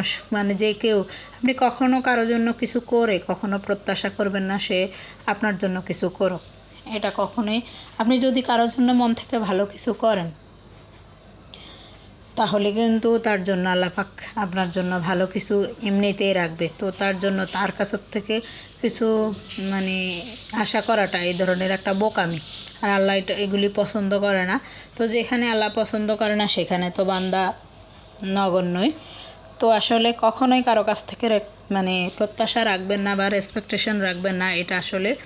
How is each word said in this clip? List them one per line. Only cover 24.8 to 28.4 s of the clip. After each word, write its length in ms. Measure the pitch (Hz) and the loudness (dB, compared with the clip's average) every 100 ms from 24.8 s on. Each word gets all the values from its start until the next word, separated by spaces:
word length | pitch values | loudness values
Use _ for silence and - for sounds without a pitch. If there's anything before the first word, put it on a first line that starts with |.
| - | -12
তো 80 | - 226 | -4 0
যেখানে 360 | 233 226 240 240 | 2 2 0 2
আল্লাহ 200 | 220 214 | 2 2
পছন্দ 340 | 226 214 214 214 214 | 0 -2 0 0 0
করে 180 | 214 208 | 2 2
না 100 | 208 | 2
সেখানে 380 | 190 170 180 180 | 0 0 0 0
তো 120 | 180 | 0
বান্দা 380 | 190 185 185 190 190 - - - - - - - | 0 2 2 2 0 -2 -12 -20 -20 -20 -20 -10
নগণ্যই। 640 | 196 196 | -4 0